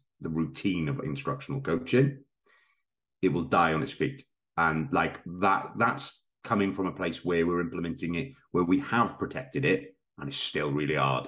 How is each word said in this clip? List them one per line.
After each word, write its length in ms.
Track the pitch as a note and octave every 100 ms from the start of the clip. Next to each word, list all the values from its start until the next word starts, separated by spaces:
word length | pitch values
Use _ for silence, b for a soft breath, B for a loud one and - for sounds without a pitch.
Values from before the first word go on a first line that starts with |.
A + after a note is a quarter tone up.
| _ _
the 100 | E2+
routine 600 | D#2+ D#2 - G2+ F2+ D2+
of 100 | C#2
instructional 600 | D2 C#2+ - C#2 - C#2
coaching, 640 | - E2 - A#2+ C#3 - - _ b b b b b _ _ _
it 80 | F#2+
will 140 | F2
die 300 | D2+ F2+ E2
on 100 | D#2
its 80 | D2+
feet. 320 | - D2 C2 - _ _ -
And, 340 | E2 D#2+ C#2+
like, 300 | F2 E2 - F2 F2
that, 300 | F#2+ F#2+ - G#2
that's 480 | A#2 - - - _ _
coming 300 | - G#2+ G2
from 140 | F#2+ F#2+
a 40 |
place 300 | F#2+ F#2 -
where 220 | F2+ E2+ E2
we're 160 | F2
implementing 540 | F2 E2 E2+ E2 E2+ F2
it, 180 | C#2 B B
where 120 | F2+
we 160 | F2 F#2+
have 400 | - A#2 A2 -
protected 460 | - - - - C3+
it, 300 | - - - _ -
and 120 | C#2+
it's 80 | C#2
still 340 | - D#2+ D2+
really 240 | C#2+ D2 D2
hard. 320 | C#2 B1+